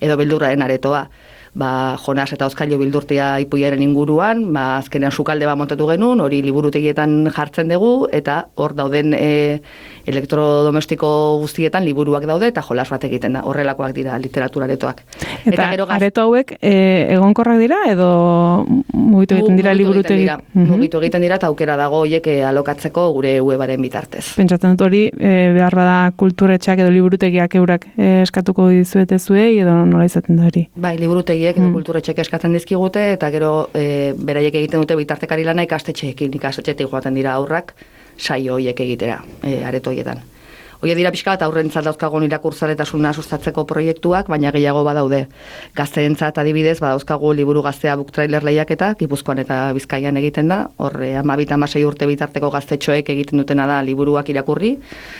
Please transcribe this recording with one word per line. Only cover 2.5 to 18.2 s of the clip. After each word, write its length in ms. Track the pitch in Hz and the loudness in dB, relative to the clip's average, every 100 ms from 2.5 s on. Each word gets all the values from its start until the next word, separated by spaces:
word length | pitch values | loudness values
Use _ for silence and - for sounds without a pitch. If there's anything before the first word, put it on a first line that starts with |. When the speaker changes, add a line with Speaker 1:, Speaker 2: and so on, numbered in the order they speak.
| 135 151 143 | -4 -2 0
Speaker 1:
bildurtia 540 | 139 143 143 143 139 139 | 0 -2 -2 0 0 -2
ipuiaren 400 | 143 143 139 139 | -2 0 0 2
inguruan, 680 | 139 143 147 156 202 226 214 | 2 2 2 0 0 0 -2
ba, 220 | 151 131 131 | -2 -2 -4
azkenean 320 | 131 143 139 | -4 -4 -2
sukalde 360 | 139 151 156 147 | -2 -4 -2 -2
bat 100 | 143 | -2
montatu 300 | 147 147 151 | -4 -2 0
genuen, 320 | 170 233 240 | 2 2 2
hori 200 | 139 143 | 0 0
liburutegietan 800 | 139 139 147 147 151 147 151 151 156 | 0 0 0 0 0 0 2 2 0
jartzen 320 | - 147 - 165 | -2 -6 -4 -2
dugu, 340 | 175 226 254 - | 0 2 2 0
eta 320 | 151 147 151 - | -2 -2 -4 -6
hor 200 | - 147 147 | -6 -4 -4
dauden, 360 | 139 147 151 151 | -2 0 0 0
e, 400 | 151 147 147 147 147 - - - - | 2 2 0 -2 -8 -20 -20 -12 -6
elektrodomestiko 1000 | 139 139 151 151 147 147 151 151 160 151 151 151 151 | -4 -2 0 2 2 2 0 -2 -2 0 2 2 0
guztietan 440 | 151 - 160 185 | -2 -2 -2 0
liburuak 400 | 170 139 147 143 151 | -2 0 0 0 0
daude, 220 | 165 233 | 0 0
eta 100 | 233 | -2
jolas 260 | - 123 - | -4 -4 -4
bat 120 | 135 | -6
egiten 300 | 139 123 127 | -4 -4 -4
da, 80 | 131 | -4
horrelakoak 500 | - 139 143 135 135 131 | -4 -2 -4 -4 -6 -6
dira 200 | 131 123 | -6 -6
literatura 480 | 131 139 127 143 131 | -6 -4 -4 -4 -4
aretoak. 340 | 135 131 131 - - - - | -4 -6 -8 -16 -14 -12 -4
Speaker 2:
Eta 100 | 240 | 0
Speaker 1:
Eta 160 | 180 175 | 0 0
gero 140 | 185 190 | -2 -2
gaz- 100 | 202 | 0
Speaker 2:
areto 260 | 202 226 | 0 2
hauek, 320 | 226 247 269 - | 2 2 0 -2
e, 120 | 208 196 190 185 143 185 | 2 4 4 4 2 4
egonkorrak 420 | 196 208 233 233 | 4 4 4 4
dira, 200 | 226 370 359 | 4 2 2
edo 800 | 185 180 175 | 2 4 4